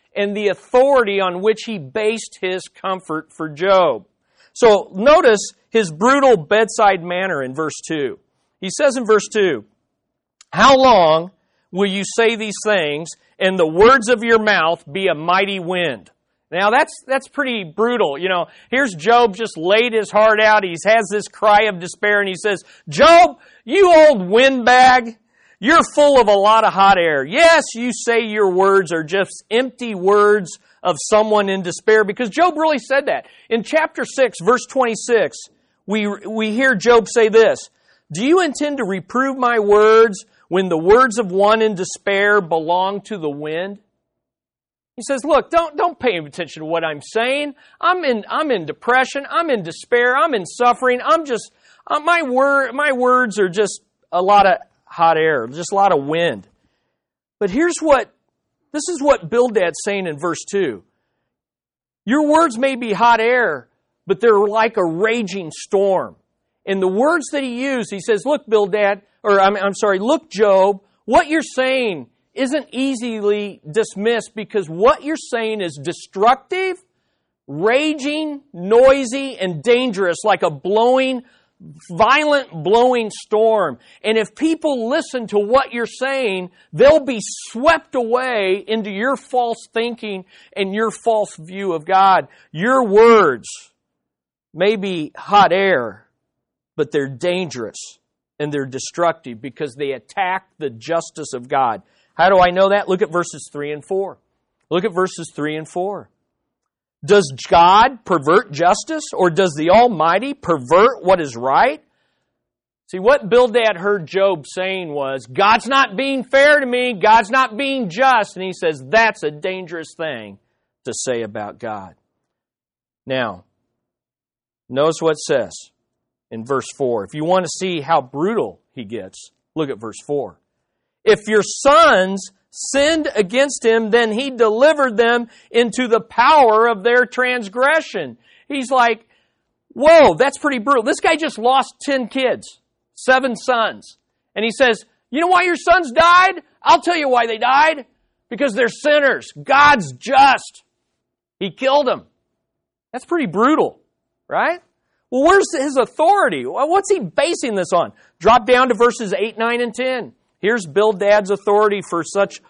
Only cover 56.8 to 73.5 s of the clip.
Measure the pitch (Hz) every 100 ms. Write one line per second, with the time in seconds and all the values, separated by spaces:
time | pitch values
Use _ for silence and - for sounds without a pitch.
56.8 | _ _ _ _ _ _ 202 214 349 -
57.8 | 311 269 214 _ _ _ _ _ _ 302
58.8 | 294 330 285 262 160 233 247 208 175 156
59.8 | 208 202 185 147 170 156 - 202 165 98
60.8 | _ _ _ _ _ _ _ _ _ _
61.8 | _ _ - 277 302 311 330 220 269 254
62.8 | 240 190 233 226 226 247 214 139 - _
63.8 | _ _ - 190 233 202 208 220 226 220
64.8 | 175 165 220 240 196 196 160 - - 196
65.8 | 196 180 113 - _ _ _ _ - 196
66.8 | 185 190 285 339 262 285 269 240 277 254
67.8 | 202 196 175 208 262 294 - 214 202 208
68.8 | 202 202 _ _ 208 196 190 202 196 185
69.8 | 208 190 220 311 - 185 208 190 196 196
70.8 | _ _ - 285 302 311 247 - 262 262
71.8 | 233 160 120 _ _ - 262 294 - 240
72.8 | 269 247 240 220 202 208 202